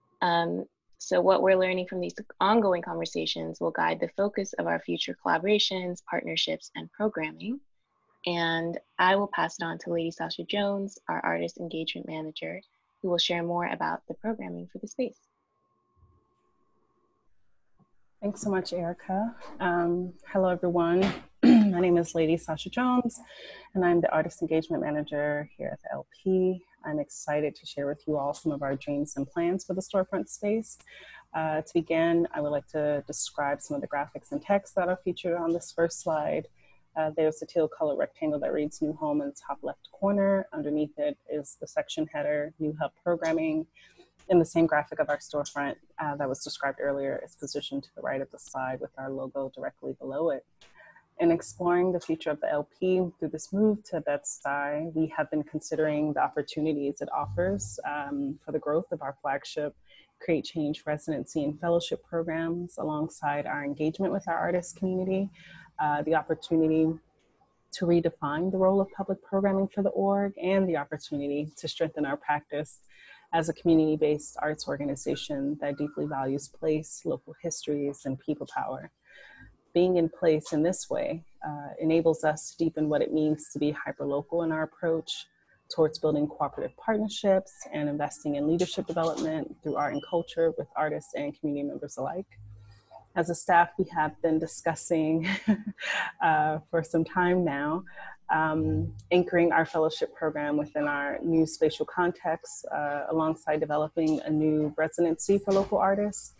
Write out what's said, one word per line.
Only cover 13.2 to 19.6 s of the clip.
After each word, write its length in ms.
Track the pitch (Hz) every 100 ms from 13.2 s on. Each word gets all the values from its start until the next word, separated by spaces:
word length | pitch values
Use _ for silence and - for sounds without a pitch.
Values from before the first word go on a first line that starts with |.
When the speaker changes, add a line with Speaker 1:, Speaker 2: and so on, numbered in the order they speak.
| - 175
Speaker 1:
more 240 | 170 175 175
about 340 | 175 165 170 -
the 40 |
programming 540 | 170 214 214 185 175 175
for 100 | -
the 80 | 208
space. 320 | - 240 - _ _ _ _ _ _ _ _ - _ _ _ _ _ _ _ _ _ _ _ _ _ _ _ _ _ _ _ _ _
Speaker 2:
Thanks 200 | 208 208
so 80 | 208
much, 240 | 190 180
Erica. 600 | 175 170 175 - 190 226 233 - -